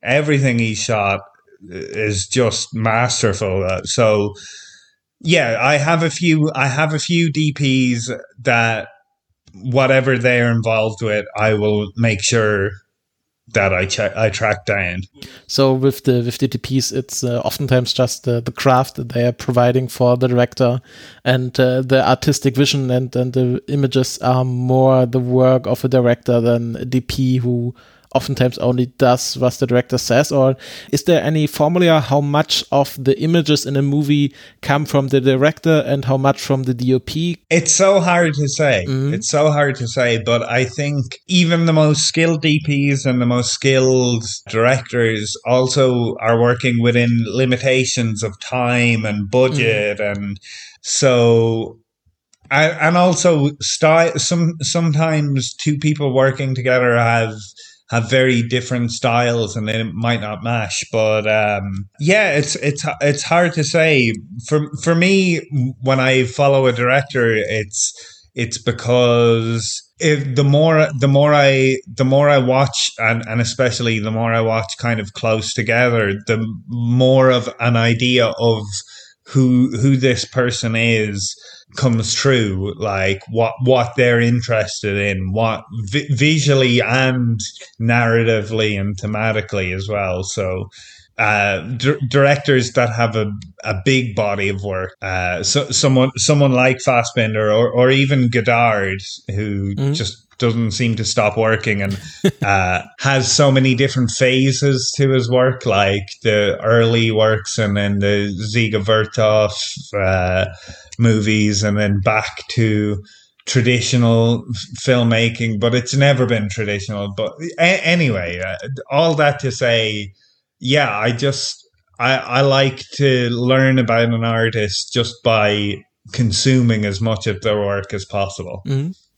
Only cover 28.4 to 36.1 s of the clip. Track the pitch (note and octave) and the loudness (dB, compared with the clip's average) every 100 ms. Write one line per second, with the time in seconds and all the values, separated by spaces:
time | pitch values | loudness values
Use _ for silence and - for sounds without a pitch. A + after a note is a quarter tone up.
28.4 | B2+ A#2 B2 B2+ B2 _ C3 B2+ - - | 0 0 -2 0 -2 _ 2 2 -2 -2
29.4 | B2+ - A#2+ B2 - B2+ - A#2+ D3+ C#3+ | -2 -2 0 0 0 -4 0 0 2 2
30.4 | C3 C3 - - - C#3+ - E3 - D#3 | 2 0 -8 -20 -6 -4 2 2 2 0
31.4 | D3+ - D3+ F3 F3 D#3+ A#2+ C#3 D3 D3 | -2 0 0 2 2 2 2 -2 0 -2
32.4 | D#3 - - - - - C3 C3+ D#3 E3+ | 0 -4 -2 0 0 -2 -2 0 2 0
33.4 | D3 D3 - C#3 C#3 C#3+ C#3+ D3 C#3+ - | 2 0 0 -2 0 0 0 0 0 -4
34.4 | - _ - C#3+ D3+ C#3+ C3+ C3+ C3 C3 | -20 _ -2 -2 0 -2 2 2 2 4
35.4 | D3 D#3+ E3 D#3 C3+ C#3 B2+ | 2 2 2 2 2 -2 0